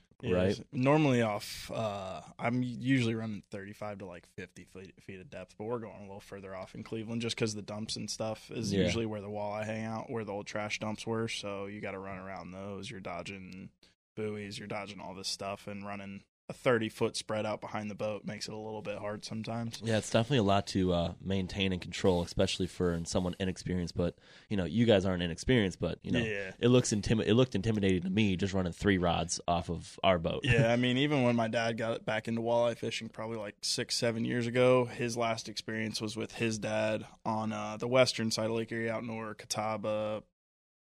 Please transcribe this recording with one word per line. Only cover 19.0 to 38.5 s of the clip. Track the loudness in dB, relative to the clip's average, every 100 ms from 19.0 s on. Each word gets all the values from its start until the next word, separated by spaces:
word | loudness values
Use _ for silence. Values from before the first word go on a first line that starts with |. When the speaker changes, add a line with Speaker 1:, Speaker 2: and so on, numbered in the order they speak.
| -6 -6
Speaker 1:
sometimes. | -6 -6 -4 -4 -4 -4
Speaker 2:
Yeah, | 2 2
it's | 4
definitely | 4 6 6
a |
lot | 6 6 4
to, | 2 4
uh, | 4 2 -2
maintain | -2 0 0 0 2
and | 0
control, | -4 2 4 4
especially | 2 2 2 2 -2
for | 2 2 2 0
someone | 0 0 -2
inexperienced. | -2 -2 -2 -2 -2 0
But, | -2 -2 -20 -20 -4
you | -2
know, | 0
you | 4 8
guys | 8 6
aren't | 0
inexperienced, | 0 -2 2 4 4 0
but, | -4 -4
you | -2
know, | 0
Speaker 1:
Yeah. | 0 -4 -6 2
Speaker 2:
it | 6
looks | 6 6
intimi-, | 0 2 2 4
it | 6
looked | 6 2
intimidating | 0 2 4 4
to | 2
me | 4 4 4
just | 0
running | 0 -2
three | 2 4 6
rods | 4 2 0 -4 0
off | 0 0
of | -6 -8 0
our | 4 4
boat. | 2 -2
Speaker 1:
Yeah, | 2 4 6
I | 4
mean, | 2 2
even | 2 4
when | 4 4
my | 2
dad | 0 0 -2
got | -2 -4 -2
back | -4 -2
into | -2
walleye | 2 2 2 0
fishing | -4 -6 -8
probably, | -10 -8 -6
like, | -8 -8
six, | -4 -4 -2 0
seven | 0 0 0
years | 0 0
ago, | 6 8 8 4
his | -2 -2 0
last | 0 -2 -6
experience | -10 -6 -4 -4 -2
was | -4 -4
with | -6
his | 0 0 0
dad | -2 0 0 -2 -6 -8 -4
on, | -2 -2
uh, | -4 -6 -4
the | 2
western | 6 6 4 -2
side | 0
of | 0